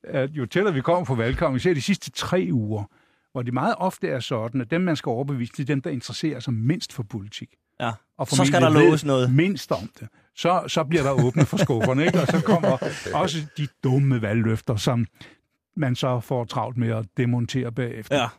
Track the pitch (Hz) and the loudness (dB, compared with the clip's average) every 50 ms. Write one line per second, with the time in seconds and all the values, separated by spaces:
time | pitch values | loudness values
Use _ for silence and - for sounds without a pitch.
0 | - - - 143 131 143 156 147 123 107 - 175 202 214 165 135 120 - 170 180 | -10 -4 -2 -2 -2 -2 -2 -6 -6 0 0 0 2 2 0 0 2 2 2 2
1 | 143 - 135 117 113 120 139 - 170 151 131 123 - 185 180 139 - - 196 - | 2 0 0 0 0 0 0 0 0 0 0 2 2 2 2 2 2 0 -2 -2
2 | - - _ - - - 180 185 190 185 160 120 107 104 110 104 98 - _ _ | -2 -12 _ -8 -4 0 0 0 0 0 0 0 0 -2 -4 -6 -6 -10 _ _
3 | _ _ _ _ _ _ _ 135 123 127 123 127 147 147 139 - 180 185 - - | _ _ _ _ _ _ _ -6 -6 -4 -2 -2 0 -2 -2 -2 -2 -4 -4 -4
4 | - 170 147 123 117 - 135 113 110 117 117 135 120 107 160 170 185 180 156 - | -4 -4 -4 -4 -4 -4 -4 -4 -4 -4 -4 -4 -4 -2 -2 0 0 0 0 -2
5 | - 147 117 120 143 139 143 123 120 117 - - 143 123 147 139 - 170 147 120 | -2 -4 -4 -2 -2 -4 -4 -4 -4 -6 -6 -6 -2 -2 -2 -2 -2 -4 -6 -6
6 | - - 117 - - 156 139 120 - 135 120 110 110 127 170 233 - - - - | -8 -8 -8 -4 -4 -4 -4 -4 -4 -4 -2 0 0 0 0 0 -4 -10 -10 -10
7 | 113 - - 104 98 104 - - 120 _ _ _ _ _ _ _ 120 113 113 - | -10 -8 -8 -12 -10 -12 -14 -16 -16 _ _ _ _ _ _ _ -4 -4 -4 -6
8 | _ _ _ - 147 - 147 135 135 139 151 175 165 160 156 151 143 - 156 151 | _ _ _ -8 -4 0 2 4 4 4 6 6 6 6 8 8 8 8 6 4
9 | 156 147 135 127 127 123 127 143 170 196 190 131 - - 151 - - - _ - | 2 2 2 4 4 4 4 4 4 4 0 -4 -4 -4 -4 -4 -4 -10 _ -18
10 | - - _ _ _ _ _ - - 170 185 175 151 - - 165 160 135 165 160 | -20 -20 _ _ _ _ _ -2 0 2 2 2 0 -2 -2 -2 0 2 2 2
11 | 135 139 139 123 120 127 - 160 147 - - 202 185 - 135 113 113 127 127 135 | 2 2 2 4 2 2 2 0 -2 -2 0 -2 0 0 2 0 2 2 2 2
12 | 160 - - 175 160 - 170 180 147 - 202 170 156 - 131 127 - - - - | 2 2 2 2 0 2 0 0 2 2 2 2 4 0 0 0 -2 -8 -8 -8
13 | - - - 151 185 175 147 165 151 151 _ 156 147 135 _ _ - 131 127 139 | -8 -4 -2 -2 -2 -2 -2 -6 -8 -10 _ -8 -8 -8 _ _ -2 0 2 2
14 | 139 135 127 117 110 101 107 117 107 113 113 110 - - 120 104 - - 123 117 | 4 2 2 0 0 0 0 0 2 0 0 -2 -2 -2 -2 0 0 0 0 0
15 | 113 - _ _ - - - _ _ _ _ _ _ _ _ 185 147 127 123 - | -2 -4 _ _ -20 -20 -20 _ _ _ _ _ _ _ _ -2 -2 -2 0 0
16 | - 131 127 120 110 - 139 123 117 110 - 127 110 117 123 117 117 113 113 110 | 0 -2 -2 -2 -2 -4 -4 -4 -4 -4 -4 -4 -4 -4 -2 -2 -2 -2 -2 -4
17 | 117 - _ - 123 120 120 123 120 - - 131 123 120 113 131 127 117 117 113 | -6 -6 _ -2 0 2 2 0 -2 -2 -2 -4 -4 -4 -4 -6 -6 -6 -6 -10
18 | 107 - 139 143 120 117 - | -4 -2 0 0 0 -2 -6